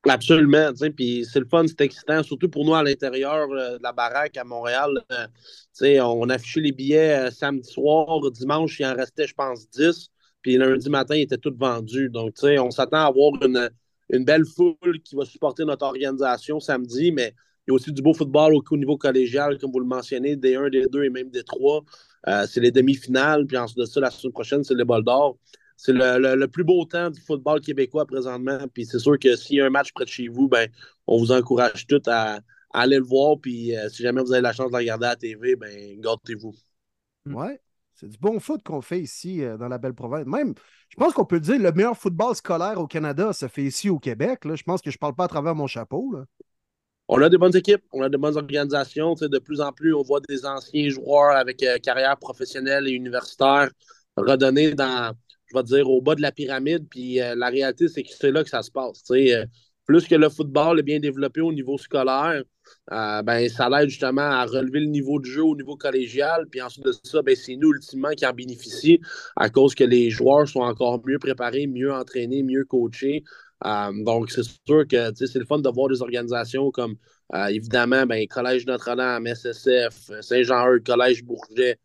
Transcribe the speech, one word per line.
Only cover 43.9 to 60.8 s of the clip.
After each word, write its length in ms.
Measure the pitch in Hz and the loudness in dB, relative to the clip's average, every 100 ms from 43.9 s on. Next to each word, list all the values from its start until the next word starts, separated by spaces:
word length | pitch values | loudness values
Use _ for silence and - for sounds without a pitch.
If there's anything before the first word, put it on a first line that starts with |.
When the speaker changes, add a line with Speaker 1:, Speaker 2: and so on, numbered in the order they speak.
| 165 | -2
Speaker 2:
Québec, 460 | 135 110 180 254 151 | -4 -4 -4 -4 -8
là. 100 | 156 | -8
Je 80 | |
pense 180 | - 180 | -4 -6
que 100 | 151 | -6
je 80 | 127 | -6
parle 160 | 151 135 | -6 -4
pas 100 | 180 | -4
à 40 | |
travers 260 | 156 151 156 | -2 -4 -4
mon 120 | 139 | -6
chapeau, 440 | 117 110 147 262 | -8 -8 -6 -6
là. 120 | 170 135 _ _ _ _ _ _ _ - | -10 -14 _ _ _ _ _ _ _ 0
Speaker 1:
On 140 | 127 | 4
a 60 | 156 | 6
des 120 | 175 | 8
bonnes 160 | 180 180 | 6 4
équipes, 260 | 180 202 _ | 4 2 _
on 120 | 135 | -4
a 60 | 135 | -2
de 60 | 139 | 0
bonnes 220 | 147 151 | 0 -2
organisations. 800 | 143 147 143 147 139 143 160 160 | -4 -4 -2 -2 -4 -4 -2 -2
Tu 100 | 151 | -2
sais, 40 | |
de 100 | 135 | -2
plus 200 | - 147 | -2 -6
en 140 | 143 | -6
plus, 200 | 135 160 | -2 0
on 80 | 151 | 0
voit 200 | 131 143 135 | 0 -2 -2
des 160 | 139 139 | -10 -8
anciens 420 | 135 131 147 147 | -10 -6 -2 -2
joueurs 460 | 135 143 143 143 139 | -4 2 6 6 6
avec, 260 | 127 127 | 2 0
euh, 160 | 127 123 | 0 0
carrière 380 | - 127 135 139 | 0 0 0 0
professionnelle 720 | - 123 127 135 131 139 139 | -6 -10 -10 -6 -2 0 0
et 40 | |
universitaire 800 | 127 127 123 - - 135 139 139 _ _ _ _ - | -4 -4 -6 -8 2 4 6 2 _ _ _ _ -2
redonner 600 | - 135 135 139 156 143 | 2 4 4 4 2 2
dans, 380 | 131 127 117 117 _ _ _ | -2 -2 -6 -8 _ _ _
je 100 | 127 | -4
vais 60 | |
dire, 260 | 123 139 131 | 2 2 4
au 120 | 131 | 2
bas 140 | 131 156 | 2 0
de 60 | |
la 100 | 147 | -2
pyramide. 560 | - 139 131 139 165 156 | -4 -6 -4 -2 -4 -6
Puis, 300 | 127 127 127 | -12 -4 -2
euh, 160 | 120 120 | -2 -2
la 140 | 123 | -2
réalité, 400 | 127 135 127 170 | 0 -2 0 -2
c'est 140 | 165 | -2
que 80 | - - | -12 -2
c'est 140 | 143 | 0
là 140 | 139 151 | 0 -2
que 40 | |
ça 120 | 127 | -6
se 100 | 110 | -8
passe. 320 | 135 127 - | -8 -8 -12
Tu 100 | - | 0
sais, 220 | 127 131 117 | 4 4 2
euh, 100 | 117 _ _ _ - | -2 _ _ _ 4
plus 220 | 160 165 | 4 6
que 80 | 160 | 4
le 140 | 151 | 4
football 500 | 147 151 139 160 | 2 -2 0 2
est 40 | 165 | 2